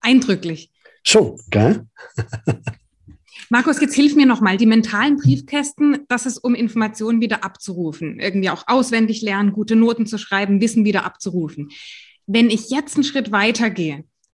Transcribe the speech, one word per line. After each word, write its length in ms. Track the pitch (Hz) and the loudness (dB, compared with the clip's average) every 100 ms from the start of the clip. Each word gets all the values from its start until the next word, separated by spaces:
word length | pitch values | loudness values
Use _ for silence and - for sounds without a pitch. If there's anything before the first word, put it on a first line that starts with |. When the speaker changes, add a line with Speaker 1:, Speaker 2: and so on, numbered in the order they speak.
Speaker 1:
eindrücklich. 680 | 233 262 233 185 170 156 - _ _ _ | 2 4 4 -2 -4 -10 -14 _ _ _
Speaker 2:
Schon, 360 | - 220 113 - - | 2 2 2 -4 -2
gell? 340 | 104 123 214 - - - - | 2 2 2 -4 -20 -12 -10
<laughs> 480 | - - - - - - _ _ - - _ - - | -10 -6 -6 -6 -10 -14 _ _ -20 -20 _ -20 -2
Speaker 1:
Markus, 300 | 240 311 294 | 0 2 0
jetzt 160 | 285 269 | 0 2
hilf 200 | 294 294 | 4 6
mir 100 | 262 | 4
nochmal. 320 | 208 202 190 | 4 2 4
Die 80 | 220 | 4
mentalen 500 | 226 220 208 285 285 | 4 2 0 0 2
Briefkästen, 840 | - 269 - 285 285 - 294 285 - | 2 2 -2 -6 -6 0 0 0 -2
das 160 | 254 262 | -4 -4
ist, 120 | 233 | -4
um 160 | 254 | -2
Informationen 680 | 240 233 233 220 220 220 226 | -2 -2 -2 -4 -4 -2 0
wieder 240 | 226 208 190 | 0 -2 -6
abzurufen. 720 | - - 175 160 - 160 - | -12 -12 -8 -8 -8 -12 -6
Irgendwie 300 | 196 196 190 | -4 -2 -2
auch 140 | - - | -4 0
auswendig 540 | 254 254 226 226 220 | 0 0 0 0 -2
lernen, 320 | 214 196 202 | -4 0 0
gute 240 | 208 220 226 | -2 0 2
Noten 280 | 233 233 214 | 2 0 -4
zu 120 | 208 | -6
schreiben, 420 | - 196 202 196 | -4 -4 0 0
Wissen 240 | 220 226 | 2 2
wieder 220 | 214 190 - | 0 0 -4
abzurufen. 640 | - 190 175 151 147 147 - - - - _ - | -8 -8 -6 -6 -10 -16 -18 -20 -20 -20 _ -4
Wenn 220 | 226 233 | 2 2
ich 200 | 220 - | 2 -4
jetzt 260 | 269 294 294 | -6 -4 -4
einen 100 | 277 | -2
Schritt 260 | 269 214 | -4 -2
weiter 380 | 202 214 233 226 | 0 0 0 -2
gehe 340 | 175 156 143 - _ _ | -2 -6 -6 -14 _ _